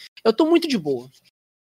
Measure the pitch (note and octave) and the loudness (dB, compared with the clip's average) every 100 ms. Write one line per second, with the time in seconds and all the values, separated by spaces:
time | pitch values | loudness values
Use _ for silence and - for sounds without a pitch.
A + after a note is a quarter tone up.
0 | - - A3+ A3 D#4+ E4+ E4 A#3+ D3 B2+ | -20 -16 -8 0 2 2 2 -2 -2 -4
1 | B2 - _ _ _ _ | -6 -20 _ _ _ _